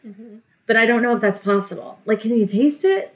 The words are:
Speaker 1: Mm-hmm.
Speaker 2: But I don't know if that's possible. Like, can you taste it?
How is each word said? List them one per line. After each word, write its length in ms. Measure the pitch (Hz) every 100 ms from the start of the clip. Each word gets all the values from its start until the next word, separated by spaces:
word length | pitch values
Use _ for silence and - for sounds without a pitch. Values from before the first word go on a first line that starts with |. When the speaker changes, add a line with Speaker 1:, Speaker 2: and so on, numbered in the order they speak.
Speaker 1:
Mm-hmm. 340 | 226 196 226 220 _ _ -
Speaker 2:
But 100 | 226
I 80 | 226
don't 160 | 240
know 120 | 240
if 60 | 226
that's 180 | 208 196
possible. 600 | 196 202 190 160 - - -
Like, 160 | 214
can 120 | 226 240
you 100 | 202
taste 380 | 196 285 294 381
it? 280 | 381 -